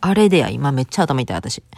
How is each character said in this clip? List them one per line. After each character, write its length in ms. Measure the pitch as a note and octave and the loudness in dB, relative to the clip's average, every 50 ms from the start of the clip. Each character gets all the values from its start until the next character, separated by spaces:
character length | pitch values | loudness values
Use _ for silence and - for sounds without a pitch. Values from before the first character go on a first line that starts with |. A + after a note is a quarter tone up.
あ 120 | - F#3+ | -2 0
れ 160 | G3 G#3 G#3+ G3+ | 2 4 4 4
で 100 | F#3 E3 | 4 4
や、 100 | B2 G2+ | 2 0
今 240 | G#2 A#2+ C#3 C#3+ | -2 -4 -2 -2
め 100 | C#3 C3 | -2 -2
っ 40 | C3 | -2
ち 120 | - - G3+ | -2 -2 -2
ゃ 60 | F3 | 0
頭 160 | D3 C3+ C3 | 0 0 -2
痛 120 | A#2 - | -4 -4
い、 40 | F#2+ | -6
私。 260 | E2+ - - - - - _ - | -8 -8 -8 -10 -12 -14 _ -20